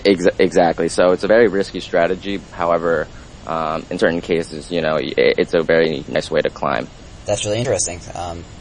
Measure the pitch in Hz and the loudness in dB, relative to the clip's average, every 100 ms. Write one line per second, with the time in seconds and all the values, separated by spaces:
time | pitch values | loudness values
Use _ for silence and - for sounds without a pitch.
0 | 98 95 92 - 92 92 85 82 82 - | 4 4 4 2 2 4 4 2 0 2
1 | 90 92 95 110 113 98 95 92 - 90 | 4 4 4 4 4 2 -2 -6 -2 2
2 | 85 95 98 98 - - 85 85 85 80 | 2 0 -6 -8 -8 -4 0 2 2 0
3 | 78 - - - - 80 78 82 - 87 | -2 -10 -18 -14 -6 -4 -2 -4 -6 0
4 | 87 85 85 82 82 78 73 87 78 78 | 0 0 0 -2 -2 -8 -6 -2 0 0
5 | 69 71 65 - 90 87 80 82 80 73 | -2 2 2 2 0 0 2 2 2 -2
6 | 73 - - 78 - - 73 60 - - | -4 -4 -2 -2 -2 -2 -4 -4 -6 -12
7 | - - - 101 104 107 123 95 85 87 | -20 -12 -4 -4 -2 -4 -2 -2 -2 -8
8 | - - 87 85 82 - | -12 -10 -10 -10 -14 -18